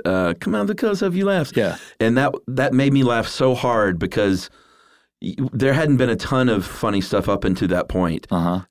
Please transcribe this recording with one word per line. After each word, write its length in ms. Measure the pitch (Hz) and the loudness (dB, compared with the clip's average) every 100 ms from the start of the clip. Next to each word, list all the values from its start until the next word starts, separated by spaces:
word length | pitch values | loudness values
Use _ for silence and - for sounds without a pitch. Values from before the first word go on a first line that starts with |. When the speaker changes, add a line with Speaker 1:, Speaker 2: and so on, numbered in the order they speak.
| - | -2
Speaker 1:
uh, 280 | 92 87 85 | 0 0 -2
"Come 140 | - | -2
out 60 | 208 | -2
of 40 | 202 | -2
the 80 | |
coast, 260 | 202 226 196 | 0 -2 0
have 120 | 196 | -2
a 20 | |
few 100 | 180 | 0
laughs." 280 | 196 190 147 - | 0 0 0 0
Speaker 2:
Yeah. 220 | 98 85 - - | 0 -2 -10 -2
Speaker 1:
And 180 | 113 120 | 2 2
that, 160 | 135 - - | 0 -2 -6
that 260 | 131 135 | -2 0
made 180 | 127 139 | 2 2
me 100 | 139 | 4
laugh 260 | 127 117 110 | 2 2 -2
so 260 | - 131 | 0 0
hard 440 | 123 127 117 101 87 | 2 0 2 2 0
because 520 | 92 110 101 95 - _ _ _ _ _ _ - | -2 0 0 0 -4 _ _ _ _ _ _ -14
y-, 120 | - - 131 | -10 -4 -4
there 200 | - 135 | 0 2
hadn't 240 | 139 151 135 | 2 2 2
been 140 | 127 | 2
a 60 | 113 | 0
ton 340 | - 131 127 | -2 0 2
of 160 | 107 92 | 0 -2
funny 340 | - 113 101 | -4 -2 -2
stuff 280 | 92 104 95 | 0 -2 0
up 140 | 101 | -2
until 240 | - 92 95 | 0 0 0
that 200 | 90 82 | 0 -2
point. 380 | 92 87 80 - | -2 0 -2 -4
Speaker 2:
Uh-huh. 300 | 90 85 90 95 | -2 0 -2 -2